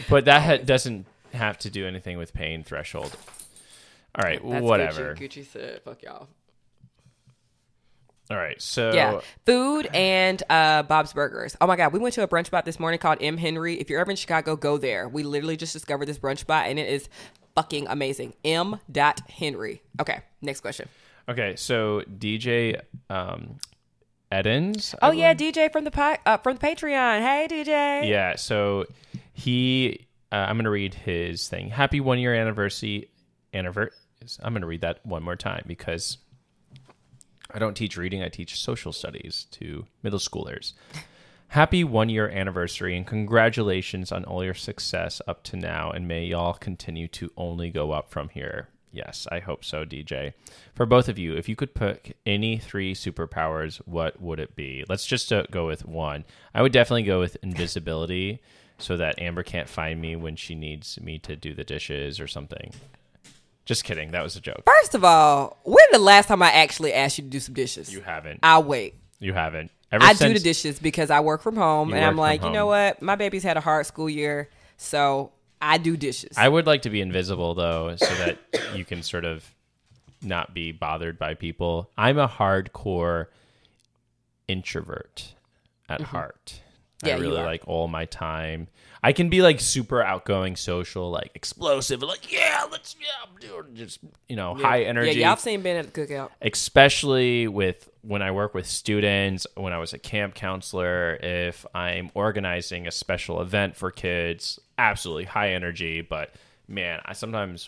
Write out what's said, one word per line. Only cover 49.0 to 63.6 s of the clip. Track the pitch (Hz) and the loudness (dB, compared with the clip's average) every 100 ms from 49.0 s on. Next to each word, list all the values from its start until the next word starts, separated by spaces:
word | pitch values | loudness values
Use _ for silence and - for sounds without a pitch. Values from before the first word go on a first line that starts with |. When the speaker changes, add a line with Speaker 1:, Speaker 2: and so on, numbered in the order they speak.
| - - - | -14 -12 -10
Speaker 1:
I | 87 | -10
hope | 90 76 | -8 -10
so, | - 78 | -8 -10
D | 78 69 | -8 -10
J. | 76 67 71 - - - - | -10 -8 -8 -12 -20 -20 -8
"For | - 117 | -2 6
both | 123 117 | 6 4
of | 98 | -2
you, | 85 78 | -4 -4
if | 87 | -6
you | 110 | -6
could | - | -6
pick | - 101 - - - | -2 -4 -4 -12 -8
any | - 101 110 110 | -2 0 0 -2
three | - 101 95 | -6 -6 -4
superpowers, | 92 95 85 80 - 80 80 78 - | -4 -6 -6 -6 -2 -2 -2 -6 -8
what | - 85 80 - | -8 -4 -4 -4
would | 87 78 | -8 -8
it | - - | -8 -10
be?" | 69 65 67 | -10 -10 -6
Let's | 98 - | -6 -4
just, | 127 - | -4 0
uh, | 104 - | 0 0
go | 92 82 | -4 -4
with | 78 | -4
one. | 82 82 78 73 - - - | -8 -6 -6 -6 -12 -20 -4
I | - | 2
would | 131 | 6
definitely | 123 117 120 | 6 4 2
go | 101 92 | 2 2
with | 90 - | 0 -4
invisibility | 95 85 85 87 82 80 82 90 95 117 _ _ _ - | -8 -6 -4 -6 -6 -4 -4 -4 -4 -8 _ _ _ -12
so | - 87 | -6 -2
that | 80 - | -2 -4
Amber | 87 85 | -6 -6
can't | 87 87 71 | -6 -6 -8
find | - 80 80 | -6 -6 -4
me | 80 82 | -6 -8
when | 80 | -8
she | 78 - 80 | -10 -12 -10
needs | 76 76 - - | -10 -12 -14 -14
me | 80 78 | -12 -12
to | - 76 | -12 -12
do | 76 | -12
the | 76 | -12
dishes | 76 73 - 71 71 71 | -10 -10 -8 -8 -8 -8
or | 73 | -10
something. | - 71 - - - - - _ _ - - _ _ | -12 -12 -14 -16 -18 -20 -20 _ _ -20 -20 _ _